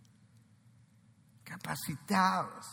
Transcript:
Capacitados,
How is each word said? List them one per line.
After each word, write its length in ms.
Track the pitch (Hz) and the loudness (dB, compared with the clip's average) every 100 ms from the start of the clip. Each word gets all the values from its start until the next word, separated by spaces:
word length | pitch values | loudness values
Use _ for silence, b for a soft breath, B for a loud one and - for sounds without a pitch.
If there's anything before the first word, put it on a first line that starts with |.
| - - - - - - - - - _ - - - - | -20 -20 -20 -20 -20 -20 -20 -20 -20 _ -20 -20 -20 -20
Capacitados, 1200 | - 175 - 151 - 139 - 190 185 185 - - - | -14 -10 -6 -4 -4 -6 2 4 4 4 -2 -8 -14